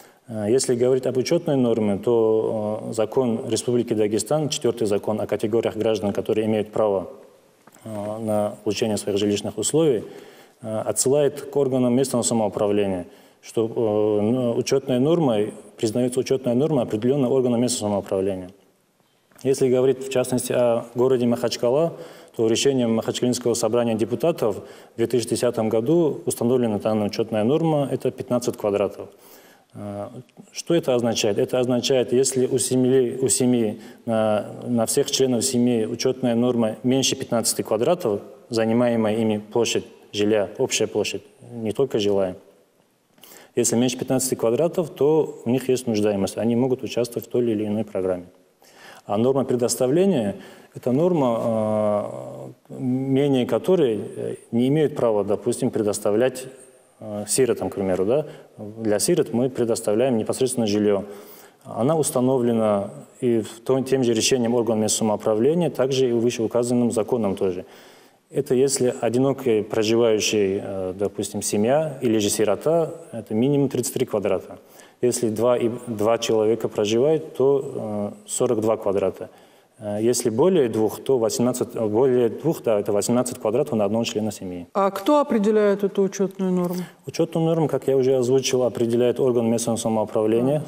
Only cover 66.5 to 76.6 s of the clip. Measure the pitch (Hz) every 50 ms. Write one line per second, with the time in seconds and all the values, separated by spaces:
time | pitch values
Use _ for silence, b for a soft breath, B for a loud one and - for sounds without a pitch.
66.5 | - 117 123 120 123 123 120 113 101 113 104 - 131 117 107 98 95 - 101 92
67.5 | 87 90 B B B B B B B B B B B B _ _ - 143 135 -
68.5 | 131 123 139 139 - - 127 123 120 - 123 113 113 127 135 139 131 - - 120
69.5 | 110 107 95 - - 110 104 110 117 117 120 113 110 104 98 - 110 107 101 95
70.5 | 95 101 - 98 98 95 92 92 90 101 101 92 - - 98 - - 101 95 -
71.5 | 117 104 107 120 139 156 160 147 135 - 131 113 110 110 101 101 - - 107 104
72.5 | 98 - - 151 165 170 160 143 - - - - - 113 107 - 110 110 127 143
73.5 | 143 143 139 127 - 127 120 - - - 123 - - 104 98 98 95 87 - -
74.5 | 87 - B B B B B B B _ 127 120 113 - 120 110 107 104 117 123
75.5 | 123 113 120 110 120 123 - 120 110 104 104 110 117 113 - - 113 110 107 110
76.5 | 117 113